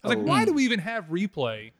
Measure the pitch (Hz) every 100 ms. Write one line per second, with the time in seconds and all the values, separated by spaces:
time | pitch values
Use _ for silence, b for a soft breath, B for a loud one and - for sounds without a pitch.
0 | 208 226 233 247 440 302 262 226 175 226
1 | 160 170 202 - 123 110 110 _